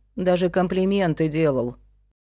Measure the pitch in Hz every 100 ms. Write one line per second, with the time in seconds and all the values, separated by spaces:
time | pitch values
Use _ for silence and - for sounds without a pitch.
0 | _ - 185 180 180 185 180 185 190 196
1 | 180 151 160 156 160 131 120 120 _ _
2 | _ _